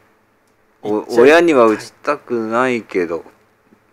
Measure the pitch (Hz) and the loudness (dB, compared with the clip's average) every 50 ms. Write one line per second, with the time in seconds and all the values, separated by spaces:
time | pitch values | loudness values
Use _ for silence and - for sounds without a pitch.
0 | _ _ _ _ _ _ _ _ _ _ _ _ _ _ _ _ - 104 104 107 | _ _ _ _ _ _ _ _ _ _ _ _ _ _ _ _ -8 -6 -6 -6
1 | - - 117 117 120 139 156 170 170 170 156 131 117 113 107 104 - - - _ | -6 -2 0 4 4 6 6 4 4 2 2 4 4 2 2 -2 -6 -14 -20 _
2 | - - 147 143 - - 123 117 113 110 113 120 127 131 123 117 98 - - 98 | -8 -8 -8 -8 -8 -8 -8 -6 -6 -4 -4 -4 -2 -2 -4 -6 -8 -6 -6 -6
3 | 87 80 85 80 - - _ _ _ _ _ _ _ _ _ _ _ _ | -4 -4 -6 -10 -12 -16 _ _ _ _ _ _ _ _ _ _ _ _